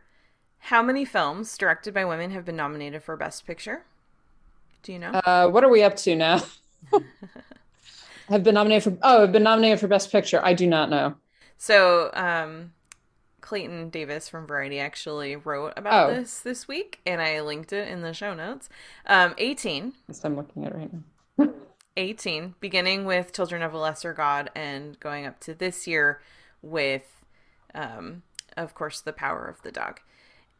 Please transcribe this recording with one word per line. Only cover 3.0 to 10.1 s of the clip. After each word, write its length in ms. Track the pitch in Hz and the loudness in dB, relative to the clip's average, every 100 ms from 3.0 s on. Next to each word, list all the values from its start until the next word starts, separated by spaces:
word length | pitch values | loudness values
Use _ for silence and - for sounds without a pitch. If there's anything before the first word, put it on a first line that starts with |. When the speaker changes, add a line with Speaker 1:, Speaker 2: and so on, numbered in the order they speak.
Speaker 1:
for 140 | - 160 | -12 -10
Best 280 | 156 - - | -10 -10 -14
Picture? 380 | 165 208 302 - _ _ _ _ _ _ _ _ _ | -14 -12 -12 -14 _ _ _ _ _ _ _ _ _
Do 100 | - | -18
you 60 | 180 | -14
know? 100 | 170 | -6
Speaker 2:
Uh, 400 | 185 180 180 175 | -2 4 6 6
what 160 | 208 262 | 6 8
are 40 | |
we 140 | 226 | 8
up 140 | 202 202 | 6 4
to 180 | 180 160 | 0 2
now? 260 | 160 175 - - _ _ - | 4 2 0 -14 _ _ 0
<laughs> 60 | 392 - _ 190 - - - _ _ _ - - - - | 0 0 _ -20 -20 -20 -20 _ _ _ -20 -20 -16 -2
Have 140 | 202 | 2
been 120 | 202 208 | 4 4
nominated 280 | 214 214 | 6 4
for, 140 | 208 180 | 2 2
oh, 180 | 262 240 | 8 8
have 100 | 196 | 8
been 120 | 214 | 6
nominated 360 | 214 220 220 208 | 6 6 4 4
for 80 | 196 | 2
Best 240 | 196 - | 2 2